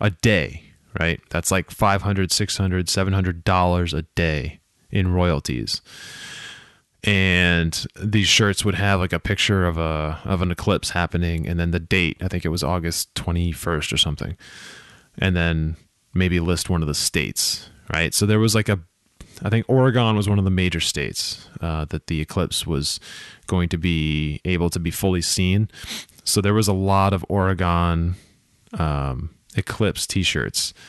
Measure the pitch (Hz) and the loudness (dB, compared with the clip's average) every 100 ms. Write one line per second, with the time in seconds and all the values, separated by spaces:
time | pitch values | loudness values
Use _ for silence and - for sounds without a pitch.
0 | 107 85 117 98 69 - - _ _ - | -2 2 2 2 0 -6 -20 _ _ -2
1 | 82 - - 82 - 95 - - 104 98 | -2 -2 -4 -4 0 0 -2 0 2 2
2 | 101 98 92 - 101 - 95 92 85 98 | 2 0 0 0 -2 0 0 0 0 0
3 | 95 95 92 85 95 92 90 87 87 78 | 2 2 0 0 2 4 4 2 0 -2
4 | 78 - 82 76 - - _ _ _ 104 | -4 -2 0 0 -4 -10 _ _ _ 0
5 | 92 90 87 71 - 62 52 - - - | 2 2 2 0 -2 -6 -4 -8 -10 -20
6 | - - - - - - - _ _ _ | -18 -18 -16 -16 -18 -20 -20 _ _ _
7 | - 98 95 90 90 85 82 - - - | 0 2 4 4 4 4 0 -2 -8 -6
8 | 104 107 98 - 104 95 104 87 101 98 | 0 2 4 4 2 2 0 0 2 2
9 | 90 85 - 101 - 95 87 82 82 78 | 0 -2 -2 0 2 2 2 2 0 -2
10 | 76 80 - 92 90 87 - 92 - 87 | -2 -4 -2 0 0 -2 0 0 0 -2
11 | 85 85 85 82 - 85 85 85 82 95 | -2 0 0 -2 -2 -2 0 -2 0 0
12 | 85 - 90 87 82 82 69 90 82 - | 0 -2 -4 -4 -4 -2 -2 -2 -2 -4
13 | - - - 85 87 78 87 78 - - | -6 -6 -2 0 0 -2 -4 -2 -2 0
14 | 80 73 - - - - - - - - | 0 -2 -6 -10 -16 -20 -20 -20 -20 -20
15 | _ - 95 87 85 80 78 80 _ _ | _ -2 0 2 2 0 -2 -4 _ _
16 | _ 90 92 87 82 85 - 87 76 71 | _ 0 2 2 2 0 0 0 0 -2
17 | - 87 55 - - - - - - 78 | -2 -2 -2 -2 -4 -4 -10 -18 -6 -2
18 | 80 - 104 107 110 107 107 95 - _ | 0 2 2 4 4 2 2 -2 -4 _
19 | _ - - - 90 113 - 131 131 123 | _ -20 -20 -8 0 0 2 4 4 4
20 | 113 104 104 101 95 92 92 85 - - | 4 2 2 2 4 2 2 0 -2 -4
21 | 64 - - - - - 82 78 76 80 | -4 -6 -8 -10 -14 -8 -4 -4 -4 -6
22 | - 80 76 95 80 - - 71 71 - | -4 -4 -2 -2 -2 -2 -2 -2 -2 -6
23 | - - - - - 92 87 87 87 82 | -12 -18 -20 -16 -4 0 0 0 0 0
24 | 78 76 76 73 90 87 87 87 82 - | 0 0 -2 -4 -2 0 0 -2 -4 -2
25 | 98 90 - - 92 101 110 - - - | 0 0 0 0 2 2 0 -6 -14 -14
26 | - - - 104 101 107 104 95 98 98 | -16 -12 -4 0 2 2 2 2 2 4
27 | 98 95 - 98 95 92 87 85 85 82 | 4 2 0 0 0 2 2 2 2 2
28 | 85 90 - _ _ _ _ - 78 143 | 0 -2 -10 _ _ _ _ -4 -2 -2
29 | 69 - 82 - _ - - - 104 - | -4 -6 -8 -12 _ -6 -4 -2 -2 -2
30 | - 98 87 - 50 - - - | -4 -2 0 0 -2 -4 -6 -8